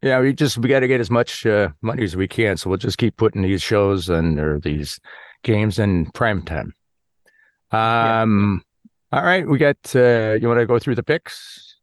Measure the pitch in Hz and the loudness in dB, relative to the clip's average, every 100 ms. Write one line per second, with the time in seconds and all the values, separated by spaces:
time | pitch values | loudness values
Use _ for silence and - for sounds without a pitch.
0 | 139 127 131 139 147 120 117 135 131 131 | 0 2 2 2 -2 0 0 2 2 0
1 | 117 120 120 - 113 104 98 78 110 127 | 0 0 0 -2 0 2 0 -2 -6 -4
2 | 107 87 95 - 113 90 - 95 - - | -4 -2 -4 0 -2 0 -2 -4 -4 -2
3 | 117 - 110 - 95 95 - 107 101 98 | -2 0 -2 0 -2 -2 0 0 2 0
4 | 87 85 82 76 76 73 76 76 73 - | 0 0 0 0 -2 -2 -4 -6 -6 -12
5 | - - - - - 110 107 98 104 90 | -18 -20 -20 -12 -2 0 0 0 0 0
6 | 78 - 117 98 82 80 - - _ _ | -2 -2 -2 -2 -6 -8 -10 -16 _ _
7 | _ _ _ _ _ _ _ 110 113 117 | _ _ _ _ _ _ _ -2 0 2
8 | 113 113 113 101 101 95 - _ - _ | 2 2 2 2 2 -2 -6 _ -20 _
9 | _ 131 175 180 160 139 147 143 - 131 | _ -2 2 0 0 2 2 0 -2 4
10 | 123 120 110 110 117 120 117 120 - 120 | 4 4 2 0 2 2 2 0 0 -4
11 | - 151 - - - - - _ | -2 -4 -4 -20 -20 -20 -20 _